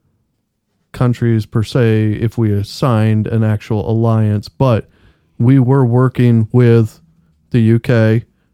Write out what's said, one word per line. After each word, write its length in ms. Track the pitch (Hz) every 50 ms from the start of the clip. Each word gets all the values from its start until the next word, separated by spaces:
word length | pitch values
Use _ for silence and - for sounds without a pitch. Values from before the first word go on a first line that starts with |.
| _ _ _ _ _ _ _ _ _ _ _ _ _ _ _ _ _ _
countries 520 | - - 127 120 117 - 120 117 113 110 104
per 180 | - - 113
se, 500 | 104 - - 135 120 110 110 110 107 107
if 260 | 104 - 117 110 - 117
we 240 | 113 104 101 104 104
signed 600 | - - - 156 131 113 107 110 110 110 110 101
an 180 | - 113 110 110
actual 440 | 107 107 104 - - 110 104 - -
alliance, 580 | 110 113 117 113 110 110 107 104 104 104 - -
but 400 | - - 135 131 139 123 - _ _ _ _ _ _ _ _ _ _ -
we 200 | 117 123 139 135
were 260 | 120 123 139 139 127
working 640 | 113 120 123 127 127 - - 123 120 117 113 110 -
with 480 | - 123 123 117 117 117 110 - - _ _ _ _ _ _ _ _ _ _ _
the 100 | - 120
U 180 | 110 110 117 117
K, 460 | - - 120 113 110 110 110 117 - _ _ _ _ _